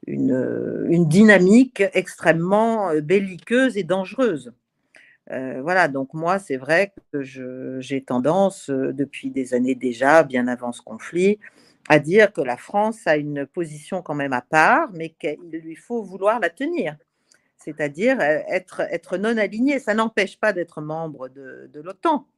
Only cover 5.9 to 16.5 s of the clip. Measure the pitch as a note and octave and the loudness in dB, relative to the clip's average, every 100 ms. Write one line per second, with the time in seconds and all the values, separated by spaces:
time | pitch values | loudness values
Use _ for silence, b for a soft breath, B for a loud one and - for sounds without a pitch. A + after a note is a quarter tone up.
5.9 | C3+ C3+ D#3+ E3 F#3+ F#3+ C3+ C3 E3 G3 | 0 -6 -4 -2 -2 -4 -8 0 0 0
6.9 | - _ C#3+ C3+ C3+ B2+ B2+ C3 C3 B2+ | -6 _ -10 -8 -12 -12 -10 -10 -10 -6
7.9 | C3+ C3 B2+ B2+ F3+ G3 F#3 - C3+ C3+ | -6 -2 -2 2 2 2 0 -6 -2 -2
8.9 | C3+ C#3 - C#3 C3 B2 B2 B2 B2+ B2+ | -2 -6 -6 -8 -6 -2 0 0 0 -4
9.9 | A#2 C3+ D#3+ D3+ B2+ B2 B2 B2 A#2 - | 0 4 6 4 0 -2 -4 -8 -10 -14
10.9 | A2+ - E3+ F#3+ G#3 B B B B - | -16 -8 0 0 0 B B B B 2
11.9 | D3+ C#3+ G3 G3+ - C3 A#2+ - G3+ G#3+ | 2 6 6 6 4 -4 -4 -4 -2 0
12.9 | A3 - D3+ D3 C#3+ C#3 - E3+ D3+ - | -2 0 0 0 -6 -6 -6 -8 -10 -10
13.9 | F#3+ F3 D3 C#3 B2+ - D#3 E3+ B3+ D#4+ | -10 -6 -4 -2 -2 0 4 6 4 0
14.9 | F3 D#3+ _ E3 D3 F3 D#3+ D#3+ D#3 _ | -8 -12 _ -8 -8 -12 -14 -14 -18 _
15.9 | A#3+ G3 F#3+ G3 A#3 E3+ | -10 -8 -2 0 2 -2